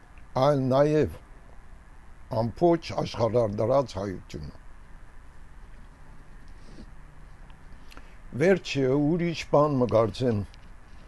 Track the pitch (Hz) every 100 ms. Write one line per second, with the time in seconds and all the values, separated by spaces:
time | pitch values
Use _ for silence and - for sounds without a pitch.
0 | - - - 127 139 143 131 127 147 151
1 | 110 - - - - - - - - -
2 | - - - 113 117 - 170 170 - -
3 | 90 107 113 117 113 104 110 135 127 95
4 | 101 90 - - 73 - - - - -
5 | - - - - - - - - - -
6 | - - - - - - - - - -
7 | - - - - - - - - - -
8 | - - - 123 170 185 - 139 131 139
9 | 147 170 170 156 - 147 151 135 120 110
10 | 113 - 127 104 98 - - - - -